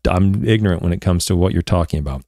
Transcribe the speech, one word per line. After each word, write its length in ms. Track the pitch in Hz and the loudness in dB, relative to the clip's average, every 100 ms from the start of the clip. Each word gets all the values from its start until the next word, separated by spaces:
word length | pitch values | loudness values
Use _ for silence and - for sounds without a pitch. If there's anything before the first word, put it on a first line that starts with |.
| - | -2
I'm 360 | 90 98 101 - | 2 2 2 0
ignorant 360 | 110 107 85 | 2 2 0
when 120 | 87 | -2
it 80 | 87 | -2
comes 240 | - 87 - | 0 0 0
to 100 | 90 | 0
what 180 | 92 | 0
you're 80 | 85 | 0
talking 380 | - 92 82 78 | 0 0 0 -2
about. 240 | 73 67 | -4 -8